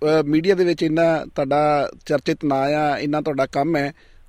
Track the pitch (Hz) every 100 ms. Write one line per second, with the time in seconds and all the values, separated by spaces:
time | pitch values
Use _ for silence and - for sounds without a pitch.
0 | 151 156 143 156 180 185 175 165 165 160
1 | 165 156 139 - 135 147 151 147 - -
2 | - 147 - 156 147 135 139 151 147 123
3 | 147 151 156 135 135 139 151 151 143 -
4 | _ -